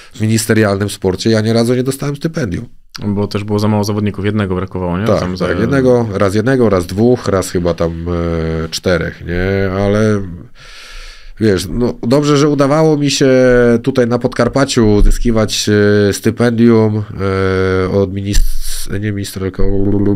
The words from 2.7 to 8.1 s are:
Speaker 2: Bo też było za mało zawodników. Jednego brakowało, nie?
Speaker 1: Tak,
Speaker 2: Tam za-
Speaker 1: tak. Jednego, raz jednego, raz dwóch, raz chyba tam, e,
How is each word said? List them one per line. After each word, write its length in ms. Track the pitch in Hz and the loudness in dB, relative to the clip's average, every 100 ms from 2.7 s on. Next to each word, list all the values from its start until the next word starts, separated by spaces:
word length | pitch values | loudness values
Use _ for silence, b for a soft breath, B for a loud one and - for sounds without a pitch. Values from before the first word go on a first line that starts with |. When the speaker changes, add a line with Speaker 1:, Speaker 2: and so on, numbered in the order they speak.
| - - - 104 | -18 -20 -8 -4
Speaker 2:
Bo 200 | 101 101 | -2 -2
też 160 | 101 | -4
było 160 | 104 104 | -2 0
za 80 | 104 | 2
mało 160 | 107 | 0
zawodników. 420 | 104 104 104 95 101 | 0 -2 -2 -2 -2
Jednego 300 | 107 98 90 | -2 -2 -4
brakowało, 440 | 92 92 90 87 | -4 -6 -4 -2
nie? 80 | 110 | 0
Speaker 1:
Tak, 120 | 90 | 0
Speaker 2:
Tam 180 | 90 92 | 0 -4
za- 100 | 87 | -4
Speaker 1:
tak. 120 | 90 | -2
Jednego, 480 | 117 135 127 120 113 | 0 2 2 2 0
raz 220 | 95 98 104 | -2 0 0
jednego, 340 | 113 135 113 | 0 2 2
raz 160 | 95 87 | 2 -2
dwóch, 420 | 95 120 123 - | 0 2 2 0
raz 240 | 95 87 | -2 -2
chyba 220 | 90 87 | -2 -2
tam, 320 | 82 85 82 | -2 -2 -4
e, 600 | 85 | -4